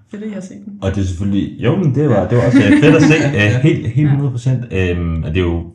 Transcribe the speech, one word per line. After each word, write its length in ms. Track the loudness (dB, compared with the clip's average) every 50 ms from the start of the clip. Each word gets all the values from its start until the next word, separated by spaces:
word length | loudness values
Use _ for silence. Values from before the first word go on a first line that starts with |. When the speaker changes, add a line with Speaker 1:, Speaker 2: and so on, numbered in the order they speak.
| _ _
Speaker 1:
fedt, 120 | -16 -14 -12
at 60 | -12
I 40 | -12
har 60 | -12
set 240 | -14 -14 -18 -18 -18
den. 140 | -18 -14 -6
Speaker 2:
Og 140 | -6 -4 -2
det 60 | -2
er 40 | -4
selvfølgelig... 580 | -4 -4 -4 -4 -2 -2 -2 -4 -4 -8 -4 -2
Jo, 120 | 0 0
men 200 | 2 0 0 0
det 140 | 0 0 2
var, 60 | 0
Speaker 1:
Ja. 120 | 0 0
Speaker 2:
det 100 | 0 0
var 80 | 0 2
også, 120 | 2 2
øh, 240 | 4 4 4 4 6 6
fedt 120 | 6 6
at 60 | 6
se, 120 | 6 4 4 2 2
Speaker 1:
<laughs> 80 | 0 0
Speaker 2:
øh, 260 | 2 2 2 2 2 2
helt, 240 | 2 0 0 -4 -4
helt 180 | -2 0 2
Speaker 1:
Ja. 40 | 2
Speaker 2:
hundrede 200 | 2 0 0 -2
procent. 340 | -4 -4 -2 -2 -2 -2 -4 -6 -4
Øhm, 500 | -2 -2 -2 -2 -2 -2 -4 -4 -4 -4
og 60 | -2
det 80 | -2
er 40 | 0 0
jo 280 | 0 -2 -4 -6 -8